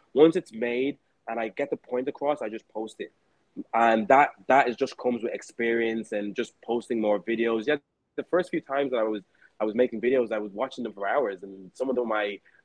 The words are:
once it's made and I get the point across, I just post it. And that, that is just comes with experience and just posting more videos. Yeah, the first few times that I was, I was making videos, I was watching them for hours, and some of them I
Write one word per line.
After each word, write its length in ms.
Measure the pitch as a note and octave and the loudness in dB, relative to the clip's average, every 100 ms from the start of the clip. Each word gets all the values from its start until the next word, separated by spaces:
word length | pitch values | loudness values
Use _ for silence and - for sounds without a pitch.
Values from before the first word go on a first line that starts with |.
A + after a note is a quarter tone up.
| _ | _
once 220 | B2+ D#3+ E3+ | 6 6 6
it's 160 | - | -4
made 460 | A2+ A#2+ A#2+ C3+ C#3 _ _ - | -6 -4 -2 -2 -4 _ _ -8
and 100 | A2+ | -6
I 100 | A2+ | -6
get 220 | - C#3 | -4 -6
the 60 | - | -6
point 320 | - B2+ C3 | -4 -4 -4
across, 340 | - C#3+ D3 | -4 -2 -2
I 60 | A2+ | -4
just 180 | A2 - | -10 -10
post 280 | G#2+ A2 - | -10 -10 -10
it. 120 | - _ _ _ _ - - | -14 _ _ _ _ -16 -4
And 340 | A2+ A#2 A2+ G#2 | 2 4 4 6
that, 220 | C#3 D3 - - | 6 6 2 2
that 220 | C3+ B2 | 4 4
is 80 | A2+ | 0
just 200 | C3 - | -4 -2
comes 260 | B2+ A#2+ | -2 -2
with 100 | G#2+ | -2
experience 800 | - - - A#2 A#2 A2+ A2+ G#2+ | -6 -10 -4 0 2 0 -2 -4
and 220 | G#2 G#2 | -4 -4
just 200 | G2+ A2 _ | -4 -6 _
posting 360 | - A#2+ - A#2 | -4 -4 -2 0
more 200 | G#2+ G#2 | 2 0
videos. 460 | G2 A2+ A#2 A#2 A2 | 0 0 0 0 0
Yeah, 100 | D3 - _ _ - | -4 -6 _ _ -10
the 80 | |
first 260 | - F3 F3 | -2 0 0
few 100 | E3 | -4
times 320 | - C#3 C#3 | -4 -2 0
that 60 | B2 | 0
I 60 | |
was, 180 | A2 G#2+ - _ _ - | 0 -2 -8 _ _ -6
I 40 | |
was 100 | G#2+ | -2
making 260 | A2 B2+ A2+ | 2 0 0
videos, 320 | A#2 C3 A2+ | 2 2 2
I 60 | A2 | -2
was 140 | G#2 | -6
watching 320 | G2 C3 - | -6 -6 -6
them 80 | A2+ | -10
for 140 | G2 G2 | -6 -2
hours, 360 | C3 A2+ F#2+ | 0 0 -4
and 280 | G2 F#2+ F#2 | -12 -18 -18
some 160 | - C3 | -6 -2
of 60 | B2+ | -2
them 140 | A#2+ | 0
I 280 | G#2+ G#2 G2 _ _ | -2 -2 -6 _ _